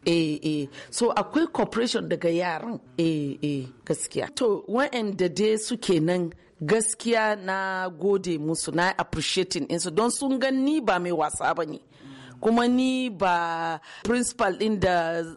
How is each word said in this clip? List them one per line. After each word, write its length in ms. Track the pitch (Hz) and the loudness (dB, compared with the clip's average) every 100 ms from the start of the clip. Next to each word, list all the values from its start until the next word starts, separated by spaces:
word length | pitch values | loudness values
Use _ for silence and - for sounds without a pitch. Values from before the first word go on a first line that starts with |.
| - | 0
Eh, 320 | 170 160 147 | 2 2 -2
eh. 240 | 156 151 139 - - | -2 -2 -4 -10 -10
So 200 | - 240 | 0 0
akwai 400 | - 233 302 320 | 2 0 0 0
cooperation 560 | - 208 220 233 226 160 | 0 -2 0 0 -2 -2
daga 220 | 170 170 | -2 0
yaran. 500 | 170 180 160 233 220 - - | 0 0 -2 -6 -10 -8 -2
Eh, 400 | 165 156 143 - | 0 0 -2 -4
eh, 240 | 147 143 127 - | -4 -4 -6 -10
gaskiya. 500 | - 151 - - - - | -6 -4 -4 -6 -6 -2
To, 280 | 240 196 - | 0 0 -2
wa'anda 600 | 226 277 240 214 175 180 | -2 0 -2 -4 0 -2
dai 280 | 147 214 220 | 2 2 2
suke 440 | - 233 - 175 | -2 -4 2 2
nan 320 | 156 180 170 - _ - | 2 0 -2 -8 _ -8
gaskiya 720 | 151 220 220 - 233 226 220 208 | 0 0 0 -4 0 2 2 -2
na 460 | 185 190 190 185 185 | -4 -4 -2 -4 -4
gode 480 | 160 185 196 180 160 | -2 0 0 0 -2
musu, 340 | 151 160 - | -2 -2 -2
na 220 | 151 180 - | 0 2 0
appreciating 680 | 165 156 147 180 185 175 139 | -2 -4 -2 0 -2 -2 -2
insu 240 | 170 175 | -2 -2
don 160 | 160 233 | 0 0
sun 280 | - 277 262 | 0 -2 0
gan 260 | 269 262 | 0 2
ni 160 | 269 311 | 2 0
ba 180 | 226 180 | 2 0
mai 120 | 175 | 0
wasa 400 | 170 151 - 139 | 0 -2 0 0
ba 120 | 165 156 | 0 -2
ne. 140 | 151 _ - - - - - | -6 _ -20 -20 -20 -20 -2
Kuma 280 | 220 233 240 | 4 6 6
ni 400 | 247 262 262 254 | 6 4 2 0
ba 720 | 185 185 175 170 165 165 160 - - | 0 2 2 2 -2 -2 -4 -8 -6
principal 500 | 196 240 233 - 208 180 | 0 0 0 0 0 2
ɗin 200 | 214 208 | 0 2
da 440 | 185 175 165 170 165 | 2 2 2 -2 -4